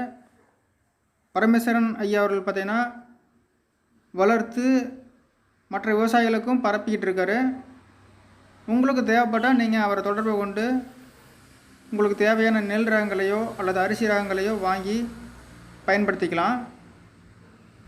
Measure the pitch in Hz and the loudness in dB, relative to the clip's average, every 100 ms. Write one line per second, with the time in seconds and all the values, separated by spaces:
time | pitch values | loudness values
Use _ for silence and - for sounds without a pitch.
0 | 247 - _ _ _ _ _ _ _ _ | -6 -12 _ _ _ _ _ _ _ _
1 | _ _ _ 180 220 233 233 233 226 220 | _ _ _ 0 2 4 2 0 0 -2
2 | 208 208 202 196 190 196 190 220 240 240 | -2 0 2 0 -2 -4 -2 -2 -2 -6
3 | - _ _ _ _ _ _ _ _ _ | -20 _ _ _ _ _ _ _ _ _
4 | _ 175 202 226 226 247 254 262 - - | _ 0 2 2 0 -2 2 2 0 -8
5 | - _ _ _ _ _ - 196 214 214 | -20 _ _ _ _ _ -10 -6 0 2
6 | 226 240 233 220 226 247 220 208 220 214 | 2 2 2 0 0 0 2 0 -2 -2
7 | 190 185 185 220 262 262 - - - - | -2 0 0 0 0 -4 -10 -20 -20 -20
8 | - - - - - - - 233 262 262 | -20 -20 -20 -20 -20 -16 -2 2 2 2
9 | 220 226 233 226 240 254 226 220 208 202 | 2 2 2 0 2 2 2 2 0 0
10 | 196 202 220 208 202 196 233 254 - - | -2 -2 -2 -2 -2 -4 -2 -2 -4 -14
11 | - - - - - - - - - 208 | -20 -20 -20 -20 -20 -20 -20 -20 -8 0
12 | 208 202 208 220 226 220 202 208 220 220 | 0 2 2 4 2 2 0 0 2 0
13 | 208 196 196 208 226 226 190 185 196 214 | 0 0 0 -2 -4 -4 -2 0 0 0
14 | 220 202 202 190 196 220 185 190 190 220 | 0 0 0 -2 -2 -2 -2 -2 -2 -4
15 | 233 - - - - - - - - 202 | -4 -10 -18 -20 -20 -20 -20 -6 0 2
16 | 202 190 170 170 185 247 240 - - - | 2 0 -2 0 0 -2 -6 -16 -20 -20
17 | - - - - - - - - | -20 -20 -20 -20 -20 -20 -20 -20